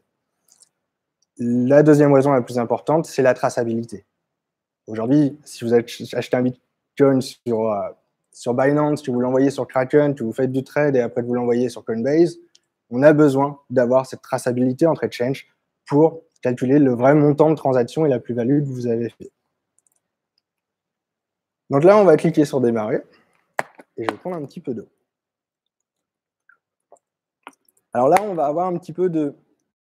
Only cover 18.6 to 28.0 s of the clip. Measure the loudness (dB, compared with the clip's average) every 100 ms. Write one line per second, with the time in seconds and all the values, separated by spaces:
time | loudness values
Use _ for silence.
18.6 | -2 -6 -6 -4 -6 -12 -20 _ _ _
19.6 | _ _ _ _ _ _ _ _ _ _
20.6 | _ _ _ _ _ _ _ _ _ _
21.6 | -4 2 6 6 6 4 2 0 0 0
22.6 | 0 -2 -4 -6 -8 _ _ _ _ -12
23.6 | -12 -14 -20 -10 -6 -6 -8 -10 -12 -14
24.6 | -12 -12 -12 _ _ _ _ _ _ _
25.6 | _ _ _ _ _ _ _ _ _ _
26.6 | _ _ _ _ _ _ _ _ -20 -20
27.6 | _ _ _ -2